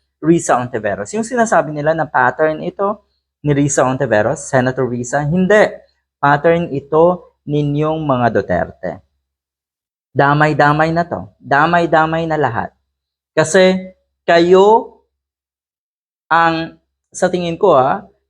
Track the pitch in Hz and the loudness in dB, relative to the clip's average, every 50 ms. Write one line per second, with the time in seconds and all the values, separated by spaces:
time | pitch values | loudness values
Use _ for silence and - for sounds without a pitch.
0 | _ _ _ _ - 156 170 165 147 - 139 123 123 120 123 113 107 104 98 92 | _ _ _ _ 0 0 0 2 2 0 0 0 -2 -4 -6 -6 -4 -4 -4 -6
1 | 104 - - 214 226 226 269 240 226 220 202 170 147 147 151 147 147 156 165 165 | -6 -8 -6 -8 -6 -4 -2 -2 -2 0 0 0 0 -2 -4 -4 -2 -2 -2 -2
2 | 151 - - 139 123 123 131 - 156 156 156 156 151 180 - - 196 202 214 214 | -2 -2 0 0 0 0 0 0 0 -2 -2 -2 -6 -8 -6 -4 -4 -4 -4 -6
3 | _ _ _ _ _ _ _ _ - 147 143 139 143 143 - - 139 127 131 131 | _ _ _ _ _ _ _ _ -4 -2 0 0 0 0 0 0 0 0 0 -2
4 | 143 120 110 104 107 117 147 - - - - 127 123 127 127 135 131 123 123 120 | -2 0 0 0 0 0 -2 -6 -6 -4 -2 0 0 0 -2 -2 -4 -4 -4 -6
5 | 127 123 - 143 147 147 165 185 185 185 208 214 196 - - - _ _ _ _ | -6 -4 -4 -4 -2 -2 -2 0 0 2 4 2 2 2 -2 -6 _ _ _ _
6 | _ _ _ _ - 143 143 143 147 170 170 170 175 143 131 139 - - 156 156 | _ _ _ _ 0 0 0 2 2 2 2 0 0 -4 -6 -8 -6 -2 0 2
7 | 165 175 180 180 - - _ _ _ 143 147 147 147 143 143 147 151 156 156 160 | 2 2 2 -2 -6 -16 _ _ _ -4 -4 -2 -2 -2 -2 -2 -2 -2 -4 -4
8 | 156 147 131 123 120 117 107 107 95 - 90 85 85 82 - _ - 87 78 76 | -2 -2 -2 0 0 0 0 0 -2 -2 -2 -4 -4 -6 -8 _ -12 -12 -12 -12
9 | - _ _ _ _ _ _ _ _ _ _ _ _ _ _ _ _ _ _ _ | -16 _ _ _ _ _ _ _ _ _ _ _ _ _ _ _ _ _ _ _
10 | _ _ - 131 139 139 147 147 151 156 151 139 147 143 151 151 156 165 165 170 | _ _ -2 0 0 2 2 2 0 0 2 2 2 2 2 2 0 0 0 -2
11 | 170 170 - 92 104 - _ _ - 127 135 139 151 165 175 175 170 160 165 156 | -4 -4 -6 -10 -10 -12 _ _ -8 -2 0 0 2 2 2 0 0 2 2 2
12 | 160 160 160 165 165 165 156 151 143 123 117 104 90 - - _ _ _ _ _ | 2 0 -2 -4 -4 -4 -2 -2 -2 -2 -2 -4 -6 -8 -10 _ _ _ _ _
13 | _ _ _ _ _ _ _ 160 156 156 - 190 185 185 190 185 185 - - _ | _ _ _ _ _ _ _ -2 0 2 4 4 4 4 2 0 -4 -10 -18 _
14 | _ _ _ _ _ - 170 170 170 175 185 185 196 208 220 240 247 - - _ | _ _ _ _ _ 2 2 4 4 6 6 6 6 6 4 2 2 -2 -14 _
15 | _ _ _ _ _ _ _ _ _ _ _ _ _ _ _ _ _ _ _ _ | _ _ _ _ _ _ _ _ _ _ _ _ _ _ _ _ _ _ _ _
16 | _ _ _ _ _ - 156 165 165 165 165 160 165 160 - _ _ _ _ _ | _ _ _ _ _ -2 0 2 2 2 0 -2 -6 -8 -12 _ _ _ _ _
17 | _ _ - - 190 185 185 180 175 170 170 165 - 190 156 131 131 139 180 208 | _ _ -6 -4 -2 -2 -2 -2 -4 -6 -4 0 2 4 4 4 4 2 0 -4
18 | - - _ _ _ _ | -8 -14 _ _ _ _